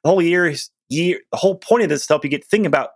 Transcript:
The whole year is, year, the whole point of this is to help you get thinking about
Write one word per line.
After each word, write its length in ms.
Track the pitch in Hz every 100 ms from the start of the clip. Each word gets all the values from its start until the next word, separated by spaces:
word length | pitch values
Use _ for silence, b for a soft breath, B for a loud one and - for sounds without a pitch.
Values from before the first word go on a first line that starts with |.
The 60 | 151
whole 140 | 190
year 240 | 170 180 175
is, 240 | 139 - _ -
year, 320 | 156 175 - -
the 60 | -
whole 200 | 196 190
point 260 | - 233
of 80 | 185
this 100 | 143
is 60 | -
to 80 |
help 100 | 151
you 60 | 147
get 120 | 143
thinking 220 | - 214
about 260 | 180 143 123